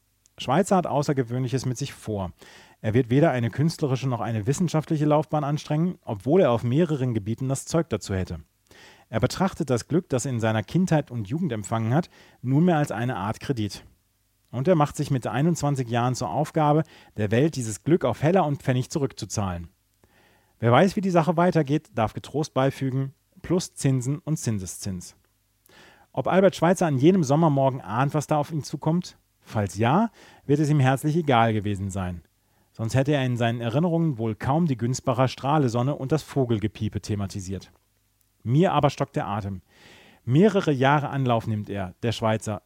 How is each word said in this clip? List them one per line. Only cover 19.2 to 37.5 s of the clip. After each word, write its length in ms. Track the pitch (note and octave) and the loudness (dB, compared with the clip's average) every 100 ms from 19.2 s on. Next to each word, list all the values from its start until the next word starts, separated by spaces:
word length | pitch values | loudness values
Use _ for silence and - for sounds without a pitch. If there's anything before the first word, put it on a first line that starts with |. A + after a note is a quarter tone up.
| G2+ - G2 F2 E2 _ _ _ _ _ _ _ _ _ | -8 -4 -4 -4 -10 _ _ _ _ _ _ _ _ _
Wer 120 | A2+ | 4
weiß, 240 | B2 F#3+ - | 6 6 2
wie 60 | |
die 80 | F#3+ | 0
Sache 280 | E3+ D3+ E3 | 2 2 2
weitergeht, 540 | F3+ E3 C#3 D3+ - | 2 2 2 -2 -2
darf 200 | - G#2+ | -2 -2
getrost 400 | - - C#3 D3+ | -4 -8 -6 -4
beifügen, 600 | C3+ C3+ - C3+ C3 C3+ - _ _ | 0 0 0 -2 -2 -4 -10 _ _
plus 340 | - F3+ - - | -2 -2 -2 -2
Zinsen 440 | C#3 C3 B2 D3 | 0 0 0 -4
und 180 | - D#3 | -4 -4
Zinseszins. 760 | - G#2 F#2 - G#2 F2+ - - _ _ _ _ _ - - _ _ | -2 -4 -6 -10 -8 -8 -10 -20 _ _ _ _ _ -20 -20 _ _
Ob 160 | - B2+ | -6 0
Albert 280 | F3+ F#3+ - | 4 4 4
Schweitzer 320 | E3 F#3+ E3+ | 2 2 2
an 100 | C3+ | 4
jenem 260 | D3 F#3+ | 6 6
Sommermorgen 580 | B2+ D3 E3 C#3 C3+ C3 | 4 4 4 4 2 0
ahnt, 320 | F2 A2+ C#3 | -4 -2 0
was 140 | D3+ - | 0 0
da 100 | D3+ | -2
auf 140 | C#3+ | -2
ihn 120 | D#3+ | -6
zukommt? 540 | - D#3 D#3 E3+ - - _ _ | -8 -6 -2 -2 -2 -12 _ _
Falls 340 | - A2 G2+ G2 | -8 -4 -2 0
ja, 340 | A2+ E3 A3+ - - - - | 2 2 0 -4 -20 -10 -2
wird 140 | C#3+ | 0
es 100 | D3 | 2
ihm 100 | D3+ | 4
herzlich 380 | C3 C3+ D3+ D#3 | 4 2 0 0
egal 340 | D3 A#2+ A#2 | 4 4 4
gewesen 380 | A2 G2+ G2 G2 | 2 -2 -4 -4
sein. 320 | G2 F2+ F2 - _ _ _ _ | -4 -6 -8 -14 _ _ _ _
Sonst 240 | - A2+ C3 | -8 -2 0
hätte 160 | C3+ | 2
er 140 | D3 C3 | 0 0
in 100 | A#2+ | 0
seinen 240 | A#2 A#2+ | 0 -2
Erinnerungen 580 | A#2 B2+ F3+ E3 E3 A2+ | -2 0 0 2 0 0
wohl 180 | A2+ G#2+ | -4 -2
kaum 320 | B2 D3+ F3 | 0 0 0
die 100 | A#2+ | 0
Günzbacher 500 | A#2+ B2+ - A#2+ C3 | -2 -2 -2 2 0
Strahlesonne 680 | - C3 D#3 C3 A#2 B2+ - | 0 0 2 2 0 -2 -2
und 180 | C3+ | -2
das 100 | D#3 | -2
Vogelgepiepe 800 | - C#3 A#2+ A2 G#2 - G#2+ G#2+ | -2 -2 0 0 -2 -4 -6 -6
thematisiert. 720 | - G#2 G2 G#2 F#2 | -6 -4 -6 -8 -10